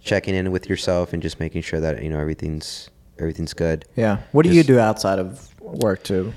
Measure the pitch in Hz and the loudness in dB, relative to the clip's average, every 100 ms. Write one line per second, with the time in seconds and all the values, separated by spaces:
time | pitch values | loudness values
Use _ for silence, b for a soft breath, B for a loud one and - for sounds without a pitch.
0 | - 101 - 95 92 92 - 95 - 90 | -2 -2 0 -2 -2 -2 -2 -4 -2 -2
1 | 87 85 80 - 80 82 - 80 80 73 | -2 -4 -6 -6 -6 -6 -4 -2 -2 -4
2 | 78 78 76 80 80 78 - - - _ | -4 -4 -4 -4 -6 -6 -8 -14 -16 _
3 | - - 82 78 82 - 85 80 - - | -20 -8 -6 -4 -8 -4 -2 -2 -4 0
4 | 113 101 - 143 165 170 143 127 110 110 | 0 0 0 4 6 8 8 6 6 2
5 | 98 95 92 - - - 220 - - 95 | 0 0 -2 -8 -20 -20 -10 -2 -2 -2
6 | - 95 92 | -2 -2 -4